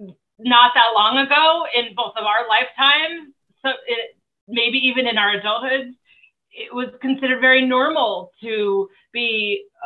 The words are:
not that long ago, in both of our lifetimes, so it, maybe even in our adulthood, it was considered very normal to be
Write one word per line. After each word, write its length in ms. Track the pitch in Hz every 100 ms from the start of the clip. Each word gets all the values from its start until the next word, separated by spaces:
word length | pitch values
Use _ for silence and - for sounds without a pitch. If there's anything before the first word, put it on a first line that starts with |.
| 196 - _ _
not 340 | 226 240 247
that 200 | 254 226
long 240 | 220 220 262
ago, 460 | 269 285 320 330 311 240
in 180 | 226
both 200 | 202 214 220
of 80 |
our 240 | 214 220 240
lifetimes, 840 | 220 254 - 269 294 320 339 294 _ _ _
so 60 | 262 254 -
it, 300 | 233 453 _ _ _ -
maybe 300 | 240 240 254
even 280 | 254 247 240
in 100 | 214
our 140 | 208
adulthood, 640 | 202 208 226 262 262 247 - _ _ _ _ _
it 240 | - -
was 140 | 247 247 -
considered 400 | 262 269 262 254
very 240 | 254 262 262
normal 640 | 254 294 320 226 185 180 _
to 460 | 226 214 208 196 196 _ _
be 540 | 240 233 220 208 202 - -